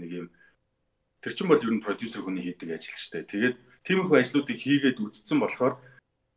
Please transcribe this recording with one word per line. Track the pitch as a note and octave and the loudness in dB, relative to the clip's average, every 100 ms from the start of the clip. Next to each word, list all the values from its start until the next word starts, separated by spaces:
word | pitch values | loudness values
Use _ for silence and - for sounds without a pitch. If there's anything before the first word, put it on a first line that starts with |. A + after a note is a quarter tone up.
нэг | F2 | -10
юм, | F2 F2 - _ _ _ _ _ _ _ _ | -10 -10 -16 _ _ _ _ _ _ _ _
тэр | - - | -10 -4
чинь | G3 | 4
бол | D3+ | 4
ер | A#2 | 4
нь | A2 | 0
продюсер | G#2 F#2+ A2+ G#2 F#2 | -2 -4 -6 -8 -6
хүний | F#2 | -6
хийдэг | F2+ - E2+ | -6 -8 -8
ажил | D#2+ - - | -8 -8 -10
шүү | - | -10
дээ. | - - | -10 -8
Тэгээд | G2+ B2 B2 - _ - | -2 -2 -2 -10 _ -2
тиймэрхүү | F#3 F3+ C#3 | 0 4 4
ажлуудыг | B2 D3 C3+ A2+ | 4 2 0 -4
хийгээд | C3+ C#3+ C3+ A#2+ | 0 4 4 2
үзсэн | G#2 - - D3+ | -4 -8 -2 0
болохоор | B2+ - B2+ B2+ - - _ _ _ | 0 2 0 0 -8 -20 _ _ _